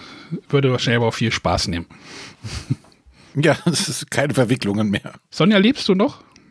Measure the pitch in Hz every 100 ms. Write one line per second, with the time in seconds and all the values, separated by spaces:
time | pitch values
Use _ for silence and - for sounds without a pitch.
0 | - - - 165 - 139 135 120 - 120
1 | 113 - 110 - 85 92 - 87 85 -
2 | - - - - - - - - - _
3 | - _ - 135 156 131 180 139 - 135
4 | - - 147 120 110 127 101 101 107 98
5 | - - _ - 165 208 208 277 - 190
6 | 220 - - _ _